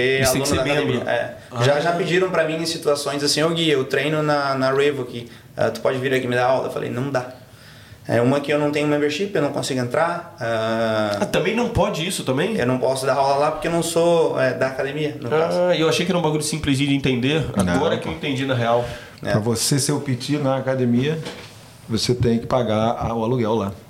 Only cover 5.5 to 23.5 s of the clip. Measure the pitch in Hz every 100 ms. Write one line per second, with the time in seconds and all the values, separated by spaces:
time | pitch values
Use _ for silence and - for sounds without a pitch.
5.5 | - 113 110 120 127 127 131 120 123 127
6.5 | 131 - - 117 120 139 127 - - -
7.5 | - - - - - - 117 123 143 147
8.5 | 147 147 147 147 147 147 147 202 - 143
9.5 | 135 131 127 120 151 170 170 - - 117
10.5 | 110 110 113 113 107 107 101 202 151 156
11.5 | 226 240 165 202 160 175 - - 131 190
12.5 | 110 120 127 123 131 131 135 139 139 151
13.5 | - 160 170 165 165 170 165 147 135 131
14.5 | 123 - - 135 151 151 - 120 156 170
15.5 | 180 180 156 160 160 175 175 156 151 151
16.5 | 156 147 131 143 139 135 123 131 156 123
17.5 | 101 90 87 165 - - 156 151 127 135
18.5 | 120 117 120 120 - - - 101 107 113
19.5 | 110 - 143 135 143 139 120 - 147 135
20.5 | 135 131 131 123 120 147 160 - - -
21.5 | - - - - 110 - 123 120 113 -
22.5 | 127 107 107 113 - 113 117 110 131 107